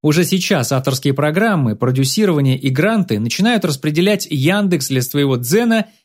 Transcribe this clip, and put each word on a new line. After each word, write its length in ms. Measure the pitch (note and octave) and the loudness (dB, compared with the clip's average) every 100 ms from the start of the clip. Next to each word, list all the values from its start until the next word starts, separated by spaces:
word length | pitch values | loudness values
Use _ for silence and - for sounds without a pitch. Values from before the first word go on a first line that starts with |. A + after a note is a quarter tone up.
Уже 220 | D3+ D3+ | 2 2
сейчас 480 | E3+ F#3+ - F#3 B2 | 2 -2 0 0 0
авторские 420 | C3+ C3+ C3 C#3+ | -2 -2 -2 -2
программы, 640 | C3+ D3+ E3 A3+ F3+ B2 G#2+ | 0 0 0 0 2 0 0
продюсирование 800 | B2 C3 C3+ - G#3 D3+ C3+ C3 | -2 0 0 0 0 2 2 0
и 120 | C3+ | -2
гранты 500 | C3 F#3+ A3+ F3+ G#2 | 0 0 0 0 -2
начинают 440 | A2+ - G#3+ A#3 | -2 0 0 2
распределять 600 | E3 C#3 D3+ D3+ F#3+ G3+ - | -2 -2 -2 0 0 0 -2
Яндекс 600 | D3+ C#3+ G3+ G3 E3+ C3 | -2 0 0 0 -2 0
для 140 | C3 | -2
своего 340 | B2 C#3+ C#3 B2+ | -2 0 0 0
Дзена 500 | A#2+ G3 A#3+ A3+ G#3 _ | 0 0 2 0 -2 _